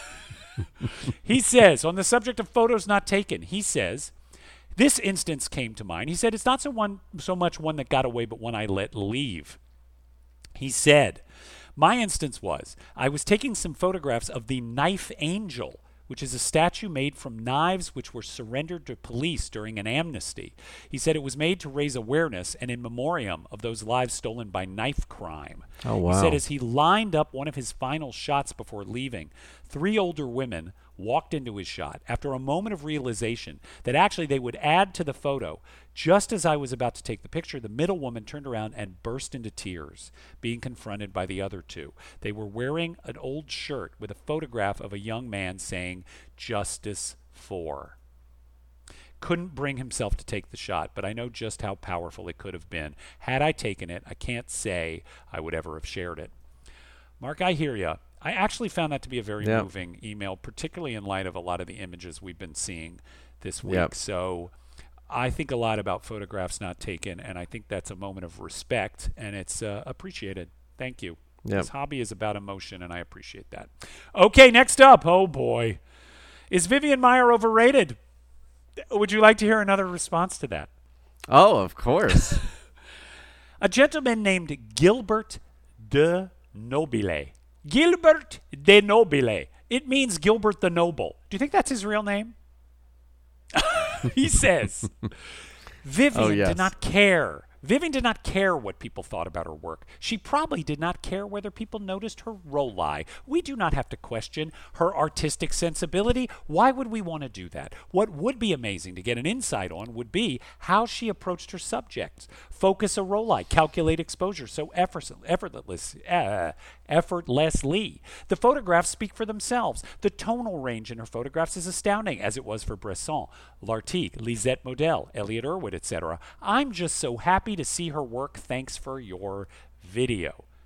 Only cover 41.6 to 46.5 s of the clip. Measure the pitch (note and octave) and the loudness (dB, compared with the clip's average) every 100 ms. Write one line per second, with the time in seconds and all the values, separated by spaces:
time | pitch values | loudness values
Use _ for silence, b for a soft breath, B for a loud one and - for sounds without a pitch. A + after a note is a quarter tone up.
41.6 | - - D2 - B - - G#2+ G#2 G#2+ | -14 -14 -14 -18 B -12 -10 -8 -10 -6
42.6 | B2+ D#3+ E3+ E3+ - - C3 D3 D3 - | -4 -4 -4 -8 -14 -12 -10 -10 -10 -10
43.6 | - C#3 F2 - G#2 G2+ - D#3 D3+ A#2 | -8 -8 -10 -12 -14 -10 -6 -6 -6 -2
44.6 | G2+ G2+ G#2 G2+ G#2+ A2+ B2 G2+ F#2 F#2+ | -2 -2 -8 -10 -8 -8 -8 -6 -6 -8
45.6 | - F#2 F2+ F2+ b b b - - | -8 -8 -8 -10 b b b -16 -6